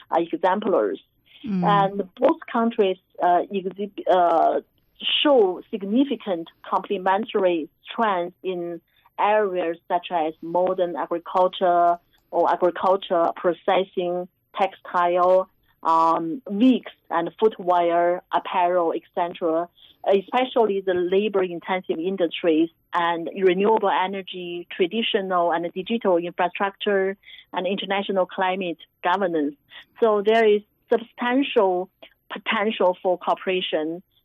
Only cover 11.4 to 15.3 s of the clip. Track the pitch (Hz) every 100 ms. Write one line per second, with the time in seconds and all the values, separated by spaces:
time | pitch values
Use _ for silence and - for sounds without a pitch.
11.4 | 180 - 185 175 175 175 _ _ _ 175
12.4 | 151 - 185 - 190 196 - 175 165 -
13.4 | 185 165 - 185 190 - 180 175 180 _
14.4 | _ - 202 - - 180 175 175 180